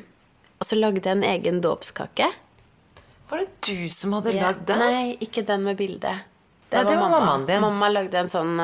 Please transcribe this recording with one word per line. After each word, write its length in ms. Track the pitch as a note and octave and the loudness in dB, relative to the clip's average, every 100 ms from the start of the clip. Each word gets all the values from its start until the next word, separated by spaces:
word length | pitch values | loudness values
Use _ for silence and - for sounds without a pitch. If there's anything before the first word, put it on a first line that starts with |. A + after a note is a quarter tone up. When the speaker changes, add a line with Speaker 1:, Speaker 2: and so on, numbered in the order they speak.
| - _ _ _ _ _ | -12 _ _ _ _ _
Speaker 1:
og 60 | - | -2
så 120 | G#3+ | 2
lagde 240 | G#3+ F#3+ | 2 2
jeg 120 | F#3 F#3+ | 0 2
en 60 | |
egen 380 | G#3 F#3 E3+ F3 | 2 0 0 0
dåpskake. 680 | E3+ - - - - - D4+ - - - _ _ _ - - _ - | 0 -2 -4 -6 -6 0 0 -2 -14 -20 _ _ _ -20 -20 _ -8
Speaker 2:
Var 100 | D#4 | -6
det 100 | F#4+ - | -6 -6
du 280 | - F#3+ E3+ | -6 -4 -4
som 220 | - G3 | -4 -2
hadde 200 | G#3 G#3+ | -2 -2
Speaker 1:
Ja. 140 | G3 F#3 | 0 0
Speaker 2:
lagd 160 | F#3 F3 | 0 -2
den? 120 | A3 | 2
Speaker 1:
Nei, 380 | A#3+ B3 B3 B3 | 2 2 -2 -6
ikke 240 | A3 - G3+ | -6 -4 -2
den 160 | G3+ | -2
med 120 | G3 G3 | -2 -2
bilde. 380 | G3 F3+ - F#3+ - _ _ _ - | -4 -4 -6 -6 -12 _ _ _ -4
Speaker 2:
Nei, 100 | A#3 | 0
det 0 | |
var 120 | - D#4+ | 2 2
Speaker 1:
mamma. 220 | F#4+ E4 | 4 4
Speaker 2:
mammaen 260 | G3+ C3+ C3+ | 4 2 2
din. 140 | G3 | 2
Speaker 1:
Mamma 280 | G#3+ G3+ G#3 | 2 2 2
lagde 260 | G#3 F#3+ F3+ | 2 0 -2
en 80 | F3+ | 0
sånn, 280 | F#3 E3 E3+ | -2 0 0